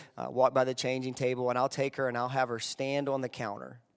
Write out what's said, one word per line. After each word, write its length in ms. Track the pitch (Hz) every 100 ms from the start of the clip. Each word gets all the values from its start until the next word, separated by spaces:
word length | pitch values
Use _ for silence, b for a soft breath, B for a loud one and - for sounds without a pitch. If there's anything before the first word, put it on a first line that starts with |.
| B -
uh, 100 | 62
walk 240 | 120 127 131
by 80 |
the 100 | 127
changing 400 | 123 127 131 127
table, 360 | 127 127 127 123
and 100 | 123
I'll 100 | 135
take 280 | - 139 139
her 100 | 131
and 100 | 120
I'll 120 | 123
have 200 | 131 123
her 100 | 117
stand 480 | - - 135 143 139
on 140 | 135
the 80 | 123
counter 520 | - 113 104 127 123 _